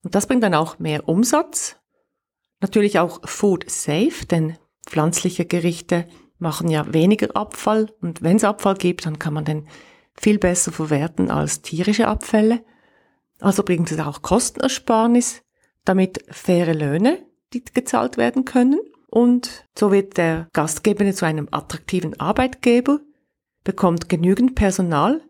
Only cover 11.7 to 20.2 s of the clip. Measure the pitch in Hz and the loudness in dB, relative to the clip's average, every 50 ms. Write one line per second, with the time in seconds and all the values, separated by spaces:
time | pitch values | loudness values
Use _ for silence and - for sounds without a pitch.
11.7 | - 156 180 202 208 220 226 - 214 220 - - - 214 214 220 233 233 - _ | -6 -2 0 0 2 2 0 0 0 -4 -4 0 2 2 4 4 2 0 -4 _
12.7 | _ _ _ _ _ _ _ _ _ _ _ _ _ _ - 202 190 - 196 - | _ _ _ _ _ _ _ _ _ _ _ _ _ _ 0 0 0 0 0 0
13.7 | 180 165 170 156 156 156 156 147 143 - - - 180 233 - - - - - 269 | 0 0 0 -2 -2 -4 -6 -6 -8 -10 -2 0 0 0 0 -2 -4 -2 -2 -2
14.7 | 262 - _ - 233 220 226 233 240 247 240 - - - _ _ _ _ _ _ | -2 -4 _ 0 2 2 4 4 4 2 2 0 -6 -10 _ _ _ _ _ _
15.7 | _ _ _ - 190 190 185 185 185 - - _ - - - - 180 175 175 165 | _ _ _ 0 2 2 2 0 -2 -12 -16 _ -20 -8 0 2 2 2 2 2
16.7 | 165 156 151 143 143 170 208 254 330 - - _ _ _ _ _ - 247 - - | 0 0 0 -2 0 2 2 2 2 0 -6 _ _ _ _ _ -12 -12 -12 -4
17.7 | _ 254 254 - - - 220 254 - 233 233 240 247 269 254 254 - 254 247 262 | _ -4 -2 0 -2 0 0 -2 0 0 0 0 0 -2 -4 0 2 2 4 4
18.7 | 277 370 453 - _ _ _ _ - 226 240 240 247 247 - - - - _ _ | 2 0 -2 -6 _ _ _ _ 2 4 4 4 4 2 0 -6 -16 -16 _ _
19.7 | _ - 214 202 196 196 196 196 - - | _ 0 2 4 4 2 2 0 -2 0